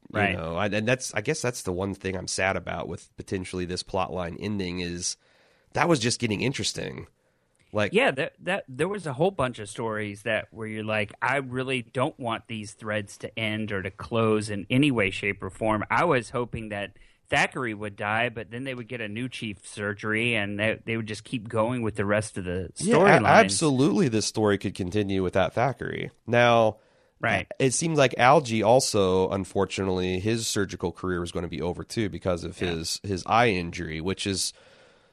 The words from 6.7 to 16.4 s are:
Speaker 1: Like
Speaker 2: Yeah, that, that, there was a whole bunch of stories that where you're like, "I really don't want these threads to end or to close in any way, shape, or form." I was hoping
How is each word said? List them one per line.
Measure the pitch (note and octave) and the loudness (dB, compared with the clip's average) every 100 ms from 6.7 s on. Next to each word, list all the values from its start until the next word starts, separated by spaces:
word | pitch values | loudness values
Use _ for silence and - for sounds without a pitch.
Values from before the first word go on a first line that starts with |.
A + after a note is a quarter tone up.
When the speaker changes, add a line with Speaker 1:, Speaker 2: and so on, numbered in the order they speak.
| - F#2+ - - _ _ _ _ _ _ | -4 -8 -8 -14 _ _ _ _ _ _
Speaker 1:
Like | G#2 G2+ | -2 2
Speaker 2:
Yeah, | G3+ C4 | 2 2
that, | C3+ D#3 - | 0 -4 -6
that, | D#3+ F#3+ - | -6 -4 -4
there | B2+ F3 | -4 -2
was | G#3 D#3 | -4 -4
a | |
whole | B2 F#3 | 0 0
bunch | G3 B2+ A2+ | 2 -2 -4
of | G#2 | -10
stories | - A2+ G#2+ G#2+ G2+ | -6 -4 -4 -4 -6
that | A#2 G#2+ - | -2 -2 -2
where | G#2 A2 | -10 -8
you're | G#2+ | -6
like, | G#2+ G#2+ G#2 - | -2 -2 -2 -2
"I | B2 C#3 | -2 0
really | C3 B2+ C3 C3 | -2 -4 -2 -4
don't | A#2 B2+ C#3 - | -4 -2 -2 -2
want | A#2+ A2 - | -4 -6 -6
these | A2+ G#2 | -10 -10
threads | - A2 G#2+ G2+ - | -10 -4 -4 -4 -10
to | A2+ - | -10 -4
end | G#2+ G#2+ G#2+ | -2 -2 -2
or | G2+ | -4
to | F#2+ | -4
close | - F#2 A#2 A2+ G#2+ G#2+ | -8 -2 2 4 2 0
in | G2 F#2+ | -6 0
any | B2+ D3 | 4 4
way, | A#2 F#2+ | 4 2
shape, | - G2+ G2 | 0 -2 -4
or | F#2+ | -6
form." | - A2 G#2+ - | -2 0 0 2
I | A#2 | 2
was | E3+ C3 A2 | 4 2 0
hoping | B2+ | -4